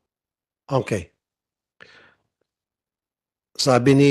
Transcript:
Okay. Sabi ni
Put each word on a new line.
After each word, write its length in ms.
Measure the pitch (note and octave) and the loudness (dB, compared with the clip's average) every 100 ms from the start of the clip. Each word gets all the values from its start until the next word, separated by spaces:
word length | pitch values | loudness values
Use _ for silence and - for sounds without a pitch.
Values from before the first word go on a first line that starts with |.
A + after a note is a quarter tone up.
| _ _ _ _ _ _ - | _ _ _ _ _ _ -6
Okay. 480 | C3+ - G#2 E2+ _ _ _ _ _ _ _ - _ _ _ _ _ _ _ _ _ _ _ _ _ _ _ _ | -6 -4 -6 -8 _ _ _ _ _ _ _ -20 _ _ _ _ _ _ _ _ _ _ _ _ _ _ _ _
Sabi 400 | - - B2 B2+ | -6 -2 0 2
ni 160 | C#3 C#3+ | 2 2